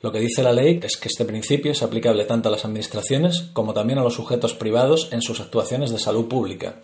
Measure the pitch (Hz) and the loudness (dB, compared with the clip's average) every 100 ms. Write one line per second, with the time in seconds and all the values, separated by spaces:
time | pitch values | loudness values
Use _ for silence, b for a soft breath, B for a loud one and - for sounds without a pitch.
0 | 110 104 117 - 127 120 143 170 - - | -4 -2 0 2 4 6 4 2 0 -4
1 | - - 107 107 - 143 143 - 117 113 | -2 -2 -2 -2 0 0 0 -2 -2 0
2 | 117 107 104 117 110 104 107 107 107 110 | 2 2 2 0 2 0 -4 -6 -6 -4
3 | - 135 175 170 - - 110 104 110 135 | 0 2 2 0 -2 -4 -2 0 0 2
4 | 123 - - 123 - - 110 113 135 160 | 0 -2 -4 -2 -2 -2 0 2 4 4
5 | - 117 117 113 - 117 - 127 139 113 | 2 -4 -4 -6 -2 -2 0 -2 -2 0
6 | - 107 117 127 98 87 50 - | 0 0 0 -2 -2 -6 -10 -12